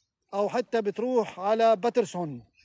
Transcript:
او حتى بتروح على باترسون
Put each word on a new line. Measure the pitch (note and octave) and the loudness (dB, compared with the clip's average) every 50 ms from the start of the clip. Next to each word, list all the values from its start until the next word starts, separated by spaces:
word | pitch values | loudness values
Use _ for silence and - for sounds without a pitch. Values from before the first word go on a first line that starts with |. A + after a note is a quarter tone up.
| _ _ _ _ _ _ - | _ _ _ _ _ _ -4
او | G3+ G#3 F#3 | -2 -2 0
حتى | - B3 B3 - - A3+ | -2 -4 -4 -2 -2 -2
بتروح | G#3 G3+ - - A3 B3+ B3+ A#3+ G#3+ - - F3 | -2 -2 -4 -4 -2 0 0 0 0 -2 -4 -4
على | F#3 G3+ A3 A3+ A3+ A3+ A3 | -2 0 2 4 4 4 4
باترسون | G3 F#3 A#3+ - B3 G#3 D#3+ - F3+ F3 D3+ C3+ A#2+ - _ _ _ | 4 2 0 0 0 0 0 -2 -6 -6 -6 -8 -12 -16 _ _ _